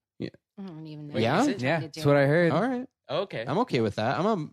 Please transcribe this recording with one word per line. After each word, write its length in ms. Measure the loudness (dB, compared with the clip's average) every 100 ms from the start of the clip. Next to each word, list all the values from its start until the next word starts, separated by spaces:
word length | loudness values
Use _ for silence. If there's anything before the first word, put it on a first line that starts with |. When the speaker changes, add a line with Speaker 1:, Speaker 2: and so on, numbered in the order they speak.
| _ -10
Speaker 1:
Yeah. 100 | -10 -10 _ -16
Speaker 2:
I 40 |
don't 240 | -14 -14 -14
even 220 | -14 -8
know 60 |
Speaker 3:
Wait, 80 | -2
Speaker 1:
Yeah? 180 | 0 2
Speaker 3:
is 60 | 2
it? 140 | 0
Speaker 4:
Yeah, 60 | -2 -2
Speaker 2:
Trying 20 |
to 60 | -4
Speaker 4:
that's 140 | -2
Speaker 2:
do 60 | 4
Speaker 4:
what 80 | 4
Speaker 2:
it. 40 |
Speaker 4:
I 60 | 6
heard. 260 | 4 4
Speaker 1:
All 100 | 2
right. 240 | 0 -4 -8 _ -6
Speaker 3:
Okay. 340 | -6 -4 -6 -4
Speaker 1:
I'm 120 | -2
okay 220 | 0 2
with 160 | 0 0
that. 220 | -2 0
I'm, 80 | 0
I'm, 260 | 0 -4